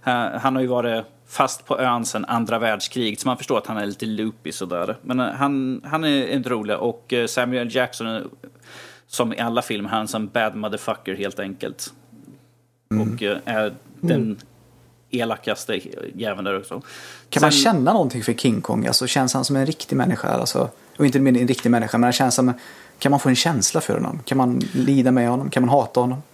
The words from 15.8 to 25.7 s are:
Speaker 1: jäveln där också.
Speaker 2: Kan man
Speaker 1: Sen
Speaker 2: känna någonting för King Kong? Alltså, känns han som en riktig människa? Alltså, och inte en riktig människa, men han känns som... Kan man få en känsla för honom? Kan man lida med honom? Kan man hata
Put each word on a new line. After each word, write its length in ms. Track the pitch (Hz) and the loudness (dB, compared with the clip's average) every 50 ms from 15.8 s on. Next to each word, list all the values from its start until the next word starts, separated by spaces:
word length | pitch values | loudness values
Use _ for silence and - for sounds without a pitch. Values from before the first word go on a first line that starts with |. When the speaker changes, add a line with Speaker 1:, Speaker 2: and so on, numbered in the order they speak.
| - - - - - - - | -6 -8 -12 -12 -12 -12 -10
Speaker 1:
jäveln 280 | 90 113 107 98 95 95 | -6 -4 -4 -4 -4 -4
där 140 | 98 98 95 | -2 -2 -4
också. 220 | - - - 98 - - - - - - - - - _ | -4 -8 -12 -12 -12 -14 -18 -18 -18 -18 -20 -20 -14 _
Speaker 2:
Kan 120 | - - | 0 4
man 100 | - 302 | 4 4
Speaker 1:
Sen 100 | 294 285 | 4 6
Speaker 2:
känna 320 | 269 233 220 160 127 151 214 | 4 4 4 4 4 4 4
någonting 300 | 220 170 131 123 123 107 | 4 2 0 0 -4 -2
för 100 | - 117 | -2 -2
King 280 | 117 - 120 113 - | 0 2 2 2 2
Kong? 260 | - - 117 117 110 120 | 0 -2 -2 0 0 2
Alltså, 200 | 123 - 131 127 | 2 2 2 2
känns 260 | - 143 135 127 - | 2 2 2 2 2
han 120 | 135 131 | 0 0
som 100 | - 139 | 0 2
en 100 | 135 135 | 2 2
riktig 300 | 139 156 - - - - | 0 -2 -4 -4 -2 0
människa? 320 | 135 127 - 127 - - - | 0 2 2 0 0 0 -2
Alltså, 420 | - 120 123 - - - 127 123 - - - - - - | 0 0 0 0 0 0 0 -2 -4 -12 -20 -20 -2 2
och 80 | 147 | 2
inte 120 | 139 123 143 | 4 4 6
en 280 | 135 135 127 123 123 120 | 6 6 6 4 4 2
riktig 240 | 131 - - 120 | 0 2 4 4
människa, 260 | 120 117 113 107 - 117 | 4 4 2 2 2 4
men 60 | 120 | 4
han 100 | 123 123 | 4 4
känns 220 | - 139 127 120 | 4 2 2 4
som... 180 | - 127 127 120 120 - - - - - - - - | 4 2 2 2 -2 -8 -20 -20 -20 -20 -20 -14 -2
Kan 100 | - 139 | 0 2
man 80 | 143 139 | 2 4
få 100 | - 143 | 4 4
en 60 | 127 | 4
känsla 460 | 123 - 170 165 123 92 - - 160 | 4 4 2 2 2 0 2 0 0
för 120 | - - - | 0 0 -2
honom? 260 | - - - - - 120 | 0 0 -2 -4 -6 -4
Kan 120 | - 131 135 | -2 2 2
man 220 | 131 123 123 123 120 - - | 4 4 4 0 0 0 0
lida 380 | 131 127 127 139 139 123 131 | 0 2 4 4 4 6 6
med 180 | 127 127 120 117 | 4 4 4 2
honom? 200 | 120 127 139 139 | 2 0 -2 -2
Kan 140 | - 135 127 | 0 2 4
man 60 | |
hata 300 | 120 | 4